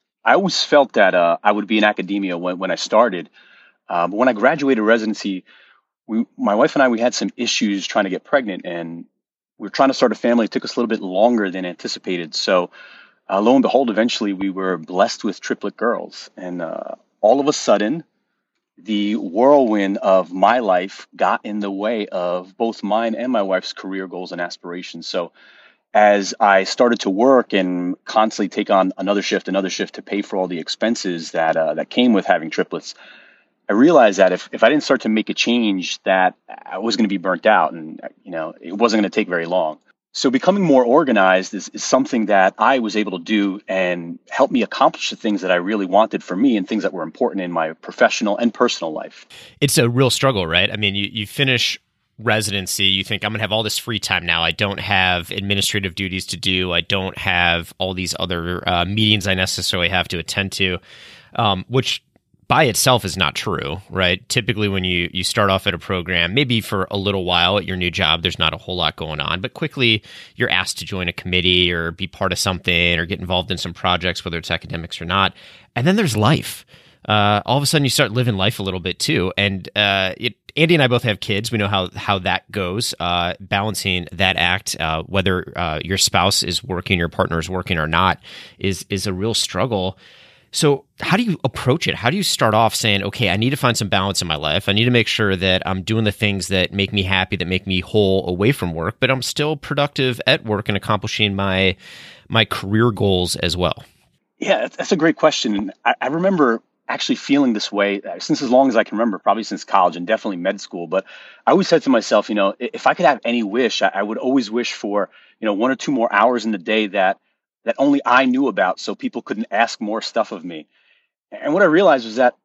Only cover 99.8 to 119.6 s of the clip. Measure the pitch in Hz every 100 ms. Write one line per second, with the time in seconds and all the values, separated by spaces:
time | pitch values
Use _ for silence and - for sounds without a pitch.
99.8 | 143 - 131 117 - 127 113 104 - 98
100.8 | - 104 - - 104 95 98 92 95 98
101.8 | - - - - - 113 107 - 95 107
102.8 | 120 98 101 92 90 - 87 90 87 -
103.8 | - _ _ _ _ - 202 180 127 -
104.8 | - 185 160 - 160 - 123 101 101 -
105.8 | 120 120 127 160 190 185 135 113 _ _
106.8 | - 131 - 123 - 143 131 107 - 104
107.8 | 101 98 98 87 - 156 135 127 135 113
108.8 | 104 104 117 92 - 104 107 92 - 98
109.8 | 90 87 90 110 113 90 90 101 - 92
110.8 | 85 92 - - - - - 165 185 160
111.8 | - 120 - 107 - 104 98 - 123 -
112.8 | 131 151 170 127 117 120 104 113 120 -
113.8 | 98 95 104 110 127 135 104 117 117 -
114.8 | 107 101 92 - _ - 110 98 123 131
115.8 | - 131 117 101 117 123 110 104 85 110
116.8 | 104 98 92 - _ _ _ _ 113 -
117.8 | 143 143 123 123 135 127 139 98 92 -
118.8 | - 98 127 120 - 107 113 101